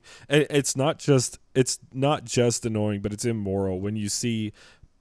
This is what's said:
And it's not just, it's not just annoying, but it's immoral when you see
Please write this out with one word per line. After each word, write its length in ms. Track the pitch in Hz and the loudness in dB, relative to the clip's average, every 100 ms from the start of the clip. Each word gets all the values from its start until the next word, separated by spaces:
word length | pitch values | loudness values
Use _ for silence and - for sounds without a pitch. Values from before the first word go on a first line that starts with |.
| - - - | -16 -16 2
And 160 | 147 143 | 2 4
it's 240 | 147 131 131 | 2 0 0
not 240 | 139 - | 0 0
just, 400 | - 135 - - _ 131 | 4 4 2 -8 _ 0
it's 240 | 127 - - | 0 -2 -8
not 340 | 131 139 147 117 | -2 0 0 -2
just 380 | - 120 - | 2 2 2
annoying, 380 | 117 107 107 101 | -2 -2 -2 -2
but 100 | 104 | -4
it's 140 | 104 120 | -4 -4
immoral 540 | 113 98 98 98 92 | -2 -2 0 -2 -2
when 140 | 101 107 | -4 -4
you 120 | 101 | -4
see 460 | - 120 113 104 - - _ - _ | -2 -2 -2 -4 -10 -20 _ -20 _